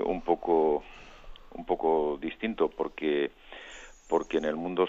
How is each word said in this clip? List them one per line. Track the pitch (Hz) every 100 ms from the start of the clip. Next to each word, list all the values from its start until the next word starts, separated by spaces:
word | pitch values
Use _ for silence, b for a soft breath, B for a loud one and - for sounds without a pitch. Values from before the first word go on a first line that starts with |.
un | - 90
poco, | - 85 - 82 78 73 B B B B B - -
un | -
poco | - 90 82 80 73 71
distinto, | 78 - - 110 78
porque, | - 76 - 78 71 71 B B B B B B - -
porque | 82 - 80
en |
el | 76 78
mundo | 87 90